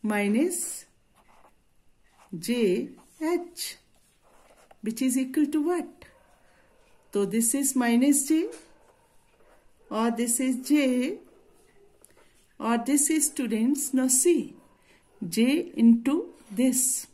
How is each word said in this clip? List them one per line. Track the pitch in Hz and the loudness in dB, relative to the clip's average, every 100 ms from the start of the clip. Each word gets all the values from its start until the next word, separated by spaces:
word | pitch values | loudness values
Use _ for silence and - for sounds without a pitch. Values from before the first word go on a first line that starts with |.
Minus | 214 208 202 220 339 359 - - - _ _ _ _ - - _ _ _ _ _ _ _ - 175 | -2 -2 0 0 0 -2 -10 -12 -18 _ _ _ _ -20 -20 _ _ _ _ _ _ _ -16 -12
J | 160 240 214 185 - - - _ | -4 0 2 0 -2 -12 -20 _
H, | 311 339 - - - - _ _ _ _ _ - _ - _ - | -2 -2 -4 -12 -12 -12 _ _ _ _ _ -20 _ -20 _ -12
which | 208 226 | -10 -2
is | 262 254 | -2 0
equal | 262 - 294 | -2 0 0
to | 311 302 | 0 0
what? | 349 - - - _ _ _ _ _ _ _ _ _ _ | -2 -4 -14 -20 _ _ _ _ _ _ _ _ _ _
तो | 202 196 | -2 0
this | 214 233 | 0 0
is | 277 277 254 | 0 0 0
minus | 233 233 277 277 - | 2 4 4 2 2
J | 320 403 - - - _ _ _ _ _ _ _ - _ _ _ | 0 0 -8 -20 -20 _ _ _ _ _ _ _ -20 _ _ _
और | 214 226 214 | -2 -2 -2
this | 233 - | -2 -2
is | 262 254 - | -2 -4 0
J | 294 269 247 262 415 - - _ _ _ _ - _ _ _ _ _ _ _ | 2 2 0 -2 -6 -14 -20 _ _ _ _ -20 _ _ _ _ _ _ _
और | 220 233 233 | -2 0 2
this | 285 - | 0 2
is, | 311 294 | 0 0
students, | - 240 220 233 285 - | -4 -4 0 0 0 -2
now | 262 254 | 0 2
see, | - 349 320 - - _ _ _ _ _ _ | 2 4 2 0 -12 _ _ _ _ _ _
J | 180 170 240 302 - - | -6 0 2 2 -2 4
into | 233 233 269 311 466 - - 190 | 6 6 4 -2 -4 -14 -12 0
this। | 254 240 - - - | 0 2 -2 -4 -8